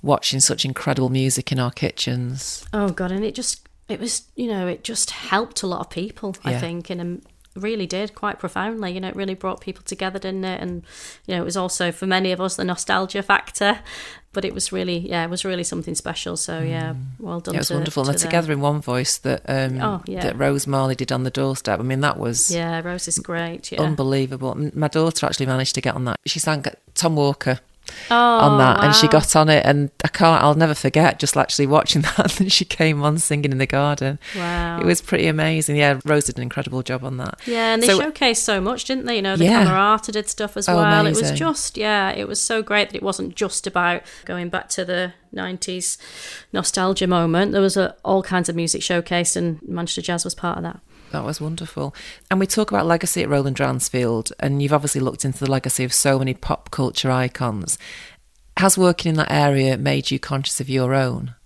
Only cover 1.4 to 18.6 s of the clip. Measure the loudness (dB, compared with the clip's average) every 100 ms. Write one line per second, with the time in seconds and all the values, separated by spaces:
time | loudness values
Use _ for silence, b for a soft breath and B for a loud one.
1.4 | -2 -2 -2 -2 -4 -2 -4 -2 -4 -6
2.4 | -8 -12 -8 -2 -2 -2 -4 -2 -4 -4
3.4 | -6 -6 _ _ _ -8 -6 -6 -8 -8
4.4 | -4 -2 -4 -6 -8 -6 -6 -6 -2 -2
5.4 | -2 -6 -6 -6 -6 -8 -8 -8 -10 -6
6.4 | -4 -2 -4 -8 -8 -8 -6 -8 -12 _
7.4 | _ -10 -6 -4 -4 -4 -6 -6 -6 -6
8.4 | -8 -6 -6 -4 -6 -6 -8 -6 -6 -6
9.4 | -6 -8 -10 -12 -12 -6 -6 -6 -8 -6
10.4 | -6 -6 -6 -10 B B B B -6 -4
11.4 | -4 -4 -4 -2 -4 -4 -2 0 0 -2
12.4 | -2 -4 -4 -4 0 0 0 -6 0 0
13.4 | 0 -2 0 0 B B B B B -6
14.4 | -4 -4 -4 -4 -2 -4 -4 -4 -4 -4
15.4 | -4 -4 -4 -6 -6 -6 -6 -8 -6 -6
16.4 | -6 -4 -4 -2 -4 -6 -8 -10 -8 -8
17.4 | -4 -2 0 -2 -2 0 0 0 2 0
18.4 | 0 0